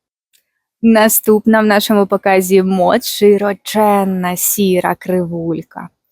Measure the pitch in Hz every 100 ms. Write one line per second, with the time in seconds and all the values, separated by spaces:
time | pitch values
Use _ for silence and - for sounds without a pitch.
0 | _ _ _ _ _ _ _ _ 226 220
1 | 220 - - 214 220 220 214 208 - 214
2 | 196 196 202 190 185 190 190 190 175 220
3 | - - 208 196 202 196 - 214 214 202
4 | 190 185 180 180 - - 196 180 175 175
5 | - 180 170 170 165 165 165 - 180 _
6 | _